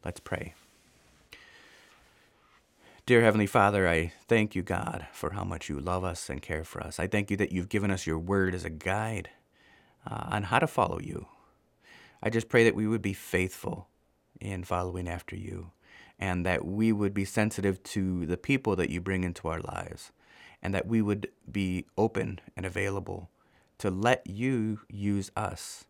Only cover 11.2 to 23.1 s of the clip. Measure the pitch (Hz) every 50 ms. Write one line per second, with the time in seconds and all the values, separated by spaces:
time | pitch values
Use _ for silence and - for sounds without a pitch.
11.2 | - - - _ _ _ _ _ _ _ _ _ _ - - - - - _ _
12.2 | - - 107 117 107 - - 123 117 117 - - 110 107 113 113 95 98 95 -
13.2 | - - - 90 92 92 - - - - - 87 90 _ _ _ _ _ _ _
14.2 | _ _ _ - 107 104 98 90 90 - 90 90 90 90 87 90 90 87 87 90
15.2 | - - 95 92 95 92 92 90 85 85 _ _ _ _ - - - - _ _
16.2 | 98 95 90 90 87 92 90 76 - 80 95 104 110 113 110 104 104 98 98 101
17.2 | 98 95 - - 107 107 - - 98 98 95 90 _ - - 104 95 92 92 90
18.2 | 85 78 87 87 - - 139 131 - 113 98 90 87 - - 87 87 92 95 92
19.2 | 90 90 87 - - 82 80 85 - - 50 50 - - - - - - _ _
20.2 | _ _ - - - - - _ - 98 95 95 - 98 113 113 107 101 104 107
21.2 | 101 - _ _ _ - 117 101 98 92 92 90 - _ _ - 107 113 - -
22.2 | 92 92 101 90 - - _ - 87 95 90 92 98 98 98 98 90 92